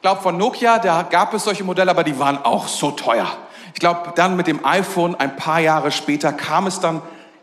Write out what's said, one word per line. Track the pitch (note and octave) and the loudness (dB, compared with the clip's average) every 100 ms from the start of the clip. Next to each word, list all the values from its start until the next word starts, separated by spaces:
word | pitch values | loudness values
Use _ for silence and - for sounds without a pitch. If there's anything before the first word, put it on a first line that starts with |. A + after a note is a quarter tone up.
glaub | F#3+ F#3+ | 2 2
von | F#3 E3+ | 0 0
Nokia, | A3 B3+ A#3 A3+ | -2 0 2 2
da | F#3+ E3 | 2 0
gab | F3 E3+ G3+ | 2 2 2
es | G#3+ | 0
solche | - F#3+ | -4 -4
Modelle, | F#3+ F3+ F#3 | -4 0 2
aber | E3 | 4
die | D#3 C3+ | 2 0
waren | C#3 C#3 | 0 0
auch | A#2+ G#2+ - | 0 0 -2
so | - D3 | -4 -4
teuer. | C#3 C3 A#2 - - - - - | -2 0 0 0 -6 -14 -20 -16
Ich | - | 0
glaub, | E3+ E3+ - - | 0 0 -4 2
dann | F3+ F#3 | 2 2
mit | E3+ | 0
dem | D3+ C#3 | 0 2
iPhone, | F3 F#3+ - F3 | 0 0 0 -2
ein | F3 C#3 | 0 -4
paar | - D#3+ D#3+ | -4 -2 2
Jahre | D#3+ D#3 D3 | 4 2 0
später, | D3+ - C#3+ D3+ | -4 -2 0 0
kam | - - D#3 F#3+ | -2 -2 0 0
es | F#3 | -2
dann | E3+ D#3+ - - - - | -2 -2 -8 -20 -20 -20